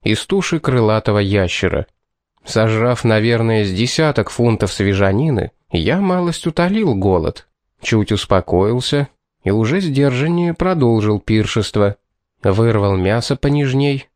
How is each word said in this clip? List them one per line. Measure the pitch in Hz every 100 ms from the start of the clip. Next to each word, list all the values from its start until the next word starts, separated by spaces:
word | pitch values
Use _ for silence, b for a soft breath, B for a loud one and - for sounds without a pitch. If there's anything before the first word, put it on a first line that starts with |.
из | 104 110 -
туши | 196 - 165
крылатого | 147 127 107 110 110 104
ящера. | 98 101 90 - 95 71 - _ _ _ _ _ -
Сожрав, | 113 110 110 120 120
наверное, | 120 110 113 117 113 110
с | 101
десяток | 92 123 - 156 131 104
фунтов | - 120 104 101
свежанины, | - 98 98 98 101 156 113 - - _
я | 87 82 175
малость | 196 180 175 165 170
утолил | 160 175 214 196
голод, | 101 95 90 78 - - _ _ _
чуть | - 110 101
успокоился | 104 - 95 - 87 101 123 - 143 139 _ _ _
и | 95
уже | 104 110 185
сдержаннее | 180 135 143 127 151 175 175
продолжил | 165 180 180 120 113 104 104
пиршество. | - 110 104 117 101 104 101 101 _ _ _ _
Вырвал | 101 95 117 107 101 95
мясо | 92 113 - 135
понежней | 143 147 139 131 143 139 -